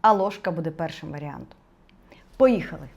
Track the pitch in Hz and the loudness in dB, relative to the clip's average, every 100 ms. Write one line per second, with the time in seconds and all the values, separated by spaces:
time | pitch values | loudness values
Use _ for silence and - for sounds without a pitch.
0 | 220 208 190 202 - 170 160 156 165 - | 4 4 2 -2 -6 -4 -6 -6 -8 -8
1 | 151 143 147 139 - - _ _ _ _ | -12 -12 -12 -12 -16 -20 _ _ _ _
2 | _ - _ - 262 226 - 160 147 | _ -20 _ 4 4 4 -2 -12 -16